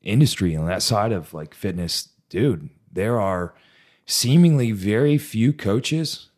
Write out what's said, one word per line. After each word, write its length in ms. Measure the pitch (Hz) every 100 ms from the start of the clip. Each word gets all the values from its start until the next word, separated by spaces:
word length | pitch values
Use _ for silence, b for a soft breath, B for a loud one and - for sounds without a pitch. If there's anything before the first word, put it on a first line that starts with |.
industry, 540 | - 113 147 - 92 78
on 100 | 80
that 160 | 90
side 300 | - 110 110
of, 200 | 101 76
like, 200 | 80 78
fitness, 540 | - 104 87 85 - - _ _
dude, 420 | 90 135 87 76 _ _
there 280 | 85 104 120
are 340 | 98 92 87 - b b b b -
seemingly 680 | - 120 151 175 147 117
very 460 | 104 95 107 147 147
few 340 | 147 110 117
coaches 760 | 147 - 107 135 156 156 - -